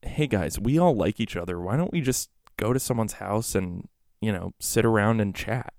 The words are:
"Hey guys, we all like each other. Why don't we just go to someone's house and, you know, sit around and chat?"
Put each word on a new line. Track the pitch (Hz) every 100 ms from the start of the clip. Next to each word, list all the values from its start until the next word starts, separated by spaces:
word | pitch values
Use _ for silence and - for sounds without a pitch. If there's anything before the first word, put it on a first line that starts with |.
"Hey | - - 147
guys, | 107 78 -
we | 107 151
all | 175
like | 120 85 -
each | 110 -
other. | 87 87
Why | 90 107
don't | -
we | 170
just | 131 123 - _ _ -
go | 107
to | 127
someone's | - 120 110
house | - 98 104 117
and, | 101 92 87 85 _ _ _
you | 110
know, | 95 87 -
sit | - -
around | 117 110 104 113
and | 104
chat?" | 90 - 120 -